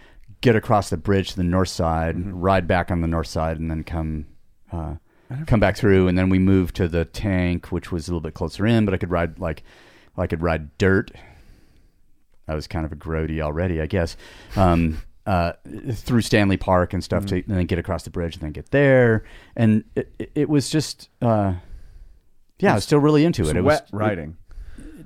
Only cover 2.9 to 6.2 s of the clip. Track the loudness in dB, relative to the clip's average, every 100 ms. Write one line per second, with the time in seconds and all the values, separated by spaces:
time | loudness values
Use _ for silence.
2.9 | -2 0 -2 -4 -4 -4 -4 -6 -6 -6
3.9 | -6 -6 -6 -10 -18 _ _ -12 -10 -8
4.9 | -10 _ _ -14 -8 0 2 2 2 4
5.9 | 6 6 4